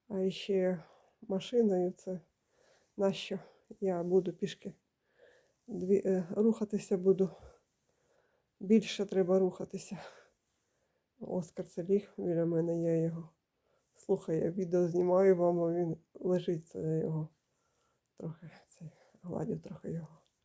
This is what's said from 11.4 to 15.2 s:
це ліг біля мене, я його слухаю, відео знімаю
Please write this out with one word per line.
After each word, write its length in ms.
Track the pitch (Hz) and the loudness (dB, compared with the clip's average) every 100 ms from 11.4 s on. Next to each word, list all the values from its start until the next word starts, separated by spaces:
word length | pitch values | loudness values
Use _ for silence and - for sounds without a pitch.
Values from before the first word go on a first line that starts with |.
| 160 - 180 | -8 -10 -12
це 160 | - | -8
ліг 300 | 175 202 202 - | 0 0 0 -8
біля 280 | 190 165 170 | -2 0 2
мене, 360 | 165 170 170 | 0 0 0
я 160 | 170 165 | 0 2
його 320 | 165 165 165 _ _ _ _ _ _ _ | 0 -4 -12 _ _ _ _ _ _ _
слухаю, 520 | - 190 - 160 - | -2 -2 0 -2 -2
відео 360 | 185 180 175 175 | -2 0 2 2
знімаю 480 | 175 180 180 | 2 2 6